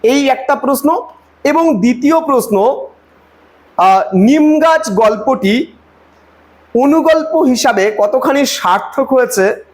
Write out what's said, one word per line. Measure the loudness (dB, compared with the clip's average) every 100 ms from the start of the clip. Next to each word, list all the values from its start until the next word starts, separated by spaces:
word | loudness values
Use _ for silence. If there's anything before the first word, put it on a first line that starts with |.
এই | 2 2 0
একটা | -2 -2 -2
প্রশ্ন। | -2 0 0 -2 -6 -20 _ _
এবং | -2 0 0 2
দ্বিতীয় | 0 0 0 0
প্রশ্ন, | 0 -2 0 0 0 -2 -10 _ _ _ _ _ _ _ _ 0
আহ, | 2 2 0
নিম | 2 2 4 2 2
গাছ | 2 0 -2
গল্পটি | 0 0 0 -4 -2 -2 -2 -4 _ _ _ _ _ _ _ _ _ _ -2
অনুগল্প | 2 2 2 0 0 -2
হিসাবে | 0 0 0 0 -2 0
কতখানি | -2 0 0 0 -2
সার্থক | -2 -2 -2 -4 -6 -2
হয়েছে | 0 0 0 -2 -2 -12